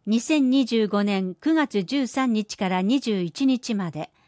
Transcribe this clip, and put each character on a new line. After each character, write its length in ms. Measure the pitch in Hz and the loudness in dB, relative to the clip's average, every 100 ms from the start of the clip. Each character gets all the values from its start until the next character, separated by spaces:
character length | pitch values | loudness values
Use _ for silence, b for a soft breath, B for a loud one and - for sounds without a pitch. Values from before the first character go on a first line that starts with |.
| - | -2
二 140 | 226 | -2
千 300 | - 311 262 | 2 2 4
二 140 | 269 | 2
十 220 | 247 226 214 | 2 2 2
五 160 | 208 | 0
年 320 | 208 196 185 | 0 0 -2
九 200 | 185 - | -4 0
月 280 | 320 285 208 | 2 2 -2
十 240 | 175 277 247 | -2 -2 -2
三 260 | - 262 | -2 0
日 240 | 214 208 - | 0 -2 -4
か 120 | 190 | -2
ら 140 | 185 | 0
二 180 | 190 269 | 2 0
十 220 | 247 202 | 0 -2
一 240 | 175 - 269 | -2 0 0
日 280 | 254 - | 0 -2
ま 160 | 214 175 | -4 -4
で、 200 | 151 - _ | -8 -12 _